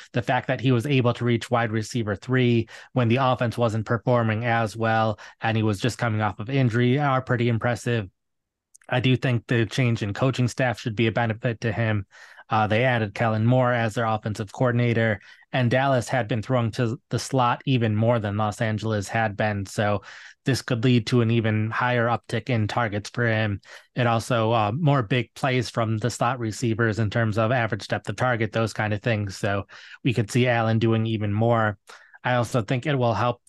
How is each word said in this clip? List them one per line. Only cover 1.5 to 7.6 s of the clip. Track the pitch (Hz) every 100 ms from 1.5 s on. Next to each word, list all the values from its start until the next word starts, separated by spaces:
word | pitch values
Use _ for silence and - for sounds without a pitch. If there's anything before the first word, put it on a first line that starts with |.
wide | 120 117
receiver | 110 107 120 107 98
three | - 127 123 117 113 - -
when | 127 117
the | 123
offense | 131 123 120 117
wasn't | 117 110 107
performing | 120 - 120 113 107 120
as | 117 113 117
well, | 113 113 110 104 - -
and | 113 113
he |
was | 110 101
just | 123 -
coming | 120 107
off | 104 98
of | 107
injury, | 135 123 113 123 135
are | 147 131
pretty | - 120 120
impressive. | 113